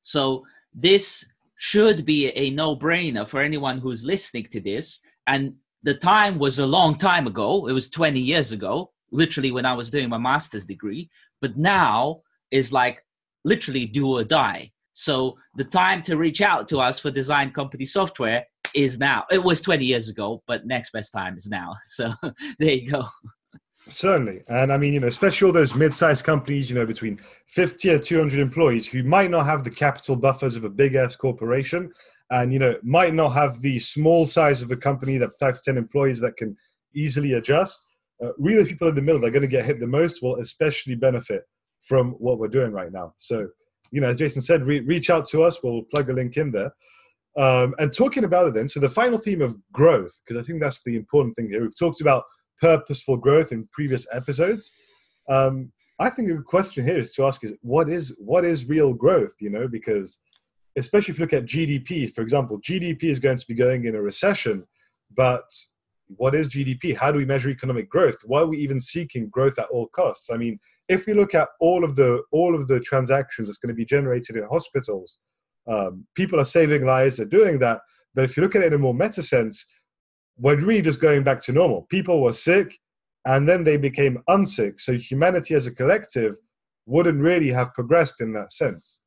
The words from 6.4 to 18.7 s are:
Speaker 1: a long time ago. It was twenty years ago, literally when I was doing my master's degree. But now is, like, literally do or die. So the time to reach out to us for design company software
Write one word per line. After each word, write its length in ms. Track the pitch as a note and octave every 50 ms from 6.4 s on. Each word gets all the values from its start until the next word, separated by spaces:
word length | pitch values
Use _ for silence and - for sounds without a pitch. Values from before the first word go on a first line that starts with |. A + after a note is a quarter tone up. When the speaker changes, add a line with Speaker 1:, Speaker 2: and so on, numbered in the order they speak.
| C#3+ C#3 B2 C3+
Speaker 1:
a 80 | C#3
long 300 | C3+ C#3+ F#3 F3 D#3 D3+
time 300 | - F#3+ F#3+ F3 E3+ C#3
ago. 400 | A#2 F#2 A2+ G#2 A2 F3 G3+ D3+
It 60 | A#2
was 160 | C3 C3 B2+ -
twenty 300 | - D#3 E3 D#3 C#3 C3
years 320 | B2+ C3 D#3+ E3 C#3 G#2+
ago, 400 | A2+ G2+ G2 F#2+ A2+ D#3 F#3 _ _ _ _ _
literally 420 | - C#3 E3 D#3+ - D3+ C3+ C3+
when 120 | B2 B2+ B2
I 80 | B2+ B2+
was 160 | A#2+ A#2+ A#2
doing 180 | B2 C#3+ C3 A#2
my 100 | A#2 A2+
master's 480 | A#2+ B2+ C#3 D3+ D#3 - - G#2 G2
degree. 420 | - F#2+ - G#2+ G#2 G#2 D3+ F3 _ _ _ _ _ _ _
But 160 | C#3 B2+ G#2
now 680 | C3+ D#3 F#3+ G3+ F#3+ E3 A#2+ G#2 A#2 B2+ D3+ E3 - _ _ _ _ _ _
is, 220 | C3 C3+ B2+ A2+
like, 320 | C3+ C3 B2 B2 A#2+ - _ _ _ _ _ _ _ _ _
literally 420 | D#3+ A#3 - - - C3 C3+ A#2+
do 220 | A2 G#2 C#3+ C#3 C3+ C3
or 80 | A#2+ A2
die. 480 | G#2+ D#3+ D3+ C3 G#2 F2+ E2 D2 - _ _ _ _
So 440 | _ - - - C#3+ C3 C3 C3 - _ _ _ _
the 80 | - C3+
time 380 | C#3 - F#3 F#3 F#3 F#3+ F3 D#3+
to 120 | F#3 E3
reach 240 | D3+ E3+ D#3+ D3+ -
out 260 | G3+ G3+ F3 C3 G#2 -
to 100 | D#3+ C3+
us 180 | B2+ B2+ C3+ -
for 120 | - D3
design 400 | C3+ C#3 C3 C3+ D3 C#3+ C#3 C3+
company 320 | - C#3+ C#3 C3+ - C3 C3+
software 600 | C3+ - G3 F#3+ E3+ - - B2 A2 A2+ A#2+ B2 _ _ _ - -